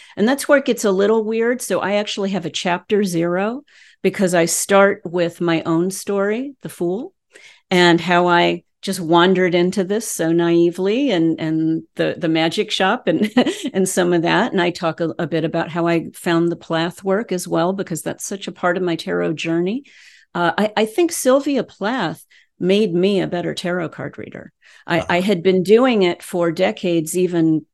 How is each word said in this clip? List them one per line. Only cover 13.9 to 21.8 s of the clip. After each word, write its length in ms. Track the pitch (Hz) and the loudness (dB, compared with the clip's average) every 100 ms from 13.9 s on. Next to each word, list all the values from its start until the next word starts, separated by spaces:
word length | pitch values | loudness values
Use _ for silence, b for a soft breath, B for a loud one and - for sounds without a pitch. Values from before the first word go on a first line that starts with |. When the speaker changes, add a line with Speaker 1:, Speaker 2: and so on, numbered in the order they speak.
| 196 175 | 0 2
Speaker 1:
of 80 | 175 | 2
that. 300 | 165 165 240 | 2 2 0
And 100 | 190 | 0
I 80 | 175 | -2
talk 300 | 175 165 160 | -2 -4 -4
a, 140 | 165 160 | -4 -4
a 100 | 156 | -4
bit 160 | 165 | -2
about 260 | 160 165 170 | -2 -4 -4
how 180 | 170 170 | -2 0
I 220 | 170 - | 0 -2
found 380 | - 185 165 170 | -6 -2 0 0
the 40 | 165 | -4
Plath 480 | - 165 175 - | -4 -4 -4 -4
work 280 | 196 196 240 | -2 -2 -2
as 160 | 180 170 | -6 -2
well, 260 | 165 170 | -2 0
because 280 | 196 175 160 | -2 -6 -8
that's 220 | 160 - - | -8 -10 -10
such 220 | 196 - | -10 -12
a 40 | |
part 260 | - 180 180 | -4 -2 0
of 60 | |
my 120 | 180 165 | -2 -4
tarot 380 | 190 175 175 | -4 -4 -2
journey. 520 | 151 165 165 180 262 B B B B B 175 | -4 -4 -2 -2 -4 B B B B B -2
Uh, 160 | 170 190 | -2 0
I, 160 | 214 - | -2 0
I 80 | 220 | -2
think 260 | 359 330 | 0 -2
Sylvia 520 | - 254 277 285 262 | 0 2 2 2 -2
Plath 600 | - - | -4 -6